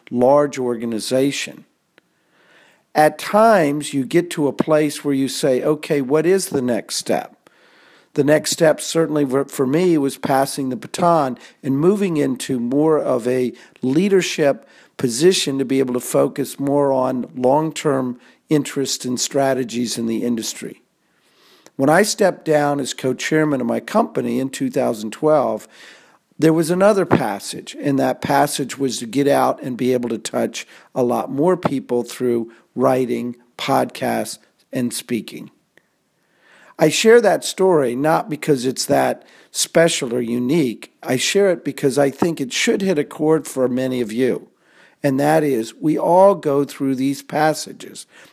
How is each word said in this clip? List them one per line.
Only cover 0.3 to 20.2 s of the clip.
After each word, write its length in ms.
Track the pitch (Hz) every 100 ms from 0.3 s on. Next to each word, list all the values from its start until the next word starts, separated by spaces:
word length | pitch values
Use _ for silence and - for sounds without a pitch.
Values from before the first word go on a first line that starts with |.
| 143 147 135
organization. 1040 | 127 120 117 113 104 127 139 139 - - - _ _ _ _ _ _ _ _ _ _ _ _
At 240 | - 151 151
times, 760 | - 208 226 208 147 147 139
you 140 | 143 127
get 240 | 170 175
to 160 | - 143
a 60 |
place 500 | 127 - 156 151 143
where 120 | 143 139
you 120 | 135
say, 360 | - 143 127
"Okay, 360 | 151 151 - 147
what 280 | 127 151 156
is 220 | 190 185
the 120 | 139
next 360 | 123 113 - -
step?" 520 | - 73 - _ _ _ _ _ _ _ _
The 100 | -
next 280 | 139 151 151
step, 300 | - 165 147
certainly 440 | - 160 160 151 143
for, 200 | 131 139
for 200 | - 127
me, 320 | 147 185 160
was 220 | 139 131
passing 500 | - 135 135 - 135
the 60 | 123
baton 640 | - - 175 165 135 120 - _
and 160 | - 135
moving 380 | 165 202 196 156
into 420 | 139 123 - 131
more 400 | 120 139 156 151
of 280 | 131 127 117
a 240 | 127 123 - - _
leadership 880 | 131 139 196 190 175 - 147 127 - _ _ -
position 600 | 127 117 170 190 - 135
to 80 | 127
be 140 | 135
able 160 | 127 123
to 40 |
focus 600 | - 147 139 - 135 -
more 320 | 139 143 143
on 400 | 135 127 127 117 127
long-term 840 | 123 143 160 147 156 135 127 123 - _ _
interest 580 | 156 131 - 131 - 127
and 140 | 123
strategies 800 | - 143 135 131 123 117 120 120
in 80 | 113
the 180 | 113